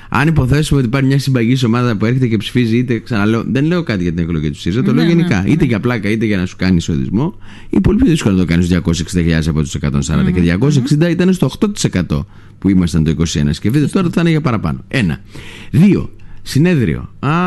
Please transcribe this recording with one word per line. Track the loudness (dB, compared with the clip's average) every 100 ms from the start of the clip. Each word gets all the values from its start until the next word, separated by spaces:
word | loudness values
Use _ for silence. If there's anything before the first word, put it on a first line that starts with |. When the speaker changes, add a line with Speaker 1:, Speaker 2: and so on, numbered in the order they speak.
| -4
Speaker 1:
αν | 0 2
υποθέσουμε | 2 2 2 2 0
ότι | 2
υπάρχει | 0 2
μια | 2
συμπαγής | 2 2 2 2
ομάδα | 2 2 0 0
που | 0
έρχεται | 0 0
και | 0
ψηφίζει, | 0 0 2 0
είτε, | 0 -2
ξαναλέω, | -4 -2 0 0 0
δεν | 0 0
λέω | 0
κάτι | -2 -2
για | -2
την | -2
εκλογή | -2 -2 -4
του | -4
σύριζα, | -2 -2
το | 0
Speaker 2:
Ναι, | 2
Speaker 1:
λέω | 2
Speaker 2:
ναι, |
Speaker 1:
γενικά, | 2 2 0 0
είτε | 2
Speaker 2:
ναι. | 2
Speaker 1:
για | 0
πλάκα, | -2 -2 -2
είτε | -2 0
για | 0
να | -2
σου | -2
κάνει | 0 2
ισοδυσμό, | 0 -2 -2 -2 -2 -6 -14 -18 -4
είναι | 0
πολύ | 2 2
πιο | 2
δύσκολο | 2 2 0
να |
το | 2
κάνεις | 0 2
στους | 0
διακόσιες | 0 -2 -2
εξήντα | 0
χιλιάδες | 0 0 0
από | -2
τους | -2 -4
εκατόν | -2 -2
σαράντα. | -2 0 0
Speaker 2:
Μμμ, | 2
Speaker 1:
Και |
διακόσιες | 0 2 2 2
εξήντα | 2 2 2
Speaker 2:
μμμ. |
Speaker 1:
ήταν | 2 2
στο | 2 0
οκτώ | 0 -2
τοις | 0
εκατό | -2 0 0 -2 -4 -14 -20 -4
που | 2
ήμασταν | 2 2 2
το | 0
είκοσι | 0 -2 0
ένα. | -2
Σκεφτείτε | -2 -2 0 0
τώρα | 0 0
τι |
θα | 0
είναι | 0
για | 0
παραπάνω. | 0 -2 -2 -6 -6
Ένα. | -2 -2 -4 -10 -16 -16 -18 -4
Δύο. | 2 4 4 0 -10 -16 -14
Συνέδριο. | -4 0 2 2 0 -2 -8 -8
Α, | -4 -2